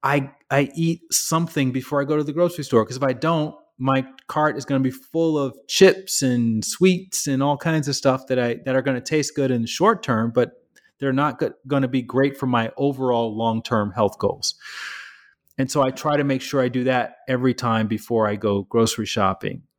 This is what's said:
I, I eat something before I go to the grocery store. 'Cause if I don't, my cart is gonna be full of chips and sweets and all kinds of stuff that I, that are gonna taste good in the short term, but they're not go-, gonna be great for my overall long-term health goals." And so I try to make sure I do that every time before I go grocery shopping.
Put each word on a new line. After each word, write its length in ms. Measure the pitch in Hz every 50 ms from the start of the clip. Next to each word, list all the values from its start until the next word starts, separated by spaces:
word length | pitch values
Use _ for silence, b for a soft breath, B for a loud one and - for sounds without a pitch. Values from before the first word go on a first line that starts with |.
| -
I, 260 | 135 143 147 139 135 - _ _ _
I 180 | 139 139 143 - -
eat 260 | 160 165 165 165 165 _ -
something 600 | - - - - 160 165 170 165 - 156 139 131
before 280 | 123 131 127 - 147 143
I 60 | 139
go 100 | 139 151
to 80 | 151 151
the 80 | 143
grocery 320 | 147 160 175 175 175 - 143
store. 220 | - - 117 110
'Cause 100 | - 127
if 60 | 127
I 120 | 135 135 127
don't, 420 | 117 117 160 170 160 151 156 - - _ _ _ _
my 260 | 127 135 135 135 131 131 - - _ _
cart 280 | - 160 151 151 143
is 100 | - 131
gonna 180 | - 143 135 135
be 80 | 131
full 480 | 127 - - _ _ 160 165 165 156 147
of 180 | 139 135 123 - - _
chips 540 | - - 190 196 - 190 - - - -
and 420 | - 131 123 120 120 117 113 110 101
sweets 640 | - - - 175 190 185 175 - - - - -
and 160 | 147 139 131
all 160 | 135 143 143 139
kinds 300 | - 170 160 156 143 143
of 80 | 139
stuff 320 | - - 139 131 131 - -
that 100 | 131 127
I, 220 | 123 120 117 - -
that 100 | 135 127
are 80 | 135 123
gonna 180 | 135 131 123
taste 340 | 123 - 156 156 143 - -
good 140 | - 139 131
in 120 | 131 120 113
the 40 | 113
short 360 | - - 170 208 226 185 -
term, 260 | - 127 110 113 117
but 220 | 117 127 120 - - - _ _ b b b b b _
they're 120 | - 139
not 280 | 131 135 147 151 123 -
go-, 140 | 160 127 - _ _ 127
gonna 200 | 143 139 135 127
be 160 | 127 131 123
great 340 | 113 - 127 135 143 139 -
for 80 | -
my 260 | 131 123 120 113 113 - -
overall 580 | 139 143 139 127 131 127 123 117 117 113 107
long-term 580 | 107 113 113 113 113 110 - 123 110 104 104 95
health 260 | - 110 101 - -
goals." 340 | - 101 - - - - - B B B B B B B B B B B B B B B B B _ _ _ -
And 140 | 135 131
so 100 | - 151
I 80 | 139 131
try 280 | 131 - - 156 147 147
to 60 | 143
make 200 | 139 135 131 131
sure 180 | - - 139
I 60 | 127 127
do 160 | 120 127 123
that 340 | 131 127 127 120 107 - - - -
every 280 | 131 127 127 131 123
time 320 | - - 120 113 113 110 104
before 400 | 110 104 - - 120 113 110 104
I 80 | 104
go 260 | 104 104 107 101 101
grocery 460 | 98 _ - 120 113 110 - - 110 98
shopping. 560 | - - 101 95 95 - - 101 - - - _ _